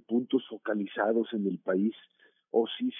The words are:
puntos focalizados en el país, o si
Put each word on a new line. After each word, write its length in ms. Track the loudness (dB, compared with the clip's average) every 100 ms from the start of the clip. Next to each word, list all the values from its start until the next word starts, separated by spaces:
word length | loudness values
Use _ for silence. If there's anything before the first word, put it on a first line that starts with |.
| 4
puntos 380 | 0 2 0 0
focalizados 760 | -12 -4 -2 -2 0 2 2 0
en 120 | 0 -2
el 140 | -2
país, 340 | -2 0 0 -2 -18 _ -20 _ _ 0
o 100 | 0 -2
si 100 | -6 -2